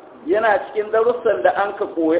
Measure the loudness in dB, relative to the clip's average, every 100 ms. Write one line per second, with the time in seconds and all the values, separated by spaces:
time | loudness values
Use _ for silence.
0 | -20 -12 -2 0 2 0 -2 -6 -2 0
1 | 0 0 0 2 2 2 -2 -4 -6 -2
2 | 0 0